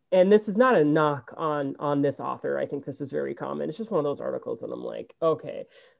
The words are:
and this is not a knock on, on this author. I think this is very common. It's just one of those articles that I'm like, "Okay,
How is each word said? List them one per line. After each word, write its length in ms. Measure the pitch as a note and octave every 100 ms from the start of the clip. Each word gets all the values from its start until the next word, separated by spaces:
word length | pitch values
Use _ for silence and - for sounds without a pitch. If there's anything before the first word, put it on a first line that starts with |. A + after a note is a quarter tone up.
| _
and 200 | F#3 F#3
this 160 | G#3+ G#3+
is 80 | G3
not 200 | C4 G#3+
a 80 |
knock 500 | D3+ D#3 D3+ C#3 - -
on, 380 | D#3+ D3 C#3 C3+
on 220 | D3 C#3+
this 180 | C#3+ C#3
author. 360 | C3 C3 C#3 C#3
I 100 | C3+
think 180 | C#3+
this 160 | - -
is 100 | C#3
very 240 | D3 C#3+
common. 340 | C#3 C#3 D3 D3
It's 80 | D#3
just 140 | A3
one 80 | F#3+
of 60 |
those 160 | D3 -
articles 400 | - - - A#2
that 100 | A2+
I'm 140 | A#2+
like, 300 | A#2+ A2+ A#2 _
"Okay, 460 | E3 D#3 D3 - - - -